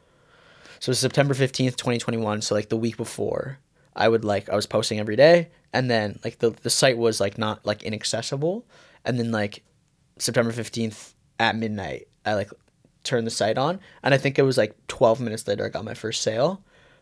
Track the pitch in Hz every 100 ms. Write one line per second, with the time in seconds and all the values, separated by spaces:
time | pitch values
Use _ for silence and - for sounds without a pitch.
0 | _ _ _ _ _ - - - - 123
1 | 127 135 143 131 131 - 127 - 127 120
2 | - 117 107 104 - 104 104 113 117 110
3 | 113 - 110 - 135 135 _ _ _ -
4 | 110 113 107 101 - 104 - 110 110 107
5 | 107 107 151 170 165 _ _ 120 127 113
6 | 104 - 120 - 117 101 - - 135 117
7 | 113 107 98 - 107 104 104 104 - 104
8 | - 113 - 139 160 214 - - - _
9 | - 123 117 110 101 - _ _ _ _
10 | _ - - 117 117 117 110 117 113 -
11 | - _ _ - 113 113 110 104 82 64
12 | - _ - 107 101 - _ _ _ _
13 | - 123 113 - 107 113 143 190 - -
14 | 131 135 139 135 135 120 107 - - -
15 | 120 117 117 110 - 104 107 - 107 110
16 | 107 - 113 110 151 190 _ _ _ _